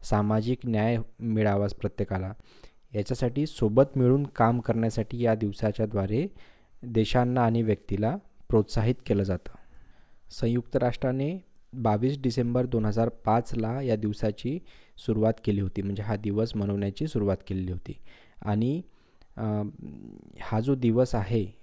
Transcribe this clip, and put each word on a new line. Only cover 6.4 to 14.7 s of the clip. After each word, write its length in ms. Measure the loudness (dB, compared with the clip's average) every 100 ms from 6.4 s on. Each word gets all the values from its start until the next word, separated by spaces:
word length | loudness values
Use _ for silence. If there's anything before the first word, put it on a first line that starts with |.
| -20 -20 -20 -16
देशांना 640 | -2 0 2 4 2 4
आणि 180 | 2 2
व्यक्तीला 540 | 2 0 -2 -2 -2 -2 -10 -20 2
प्रोत्साहित 460 | 2 4 2 0 0 0
केलं 160 | 0
जातं. 280 | 2 -2 -4 -16 -20 -20 -20 -20 -20 -20 -20
संयुक्त 460 | -4 0 0 0 0
राष्ट्राने 680 | 0 0 -2 0 -2 -4 -10 -20 -16
बावीस 500 | -2 2 4 2 0
डिसेंबर 440 | -2 0 2 2 2
दोन 180 | 2
हजार 240 | 2 2 0
पाचला 760 | 0 2 2 2 -2 -2 -2
या 140 | 0 0
दिवसाची 600 | 0 0 -2 -2 -4 -6 -8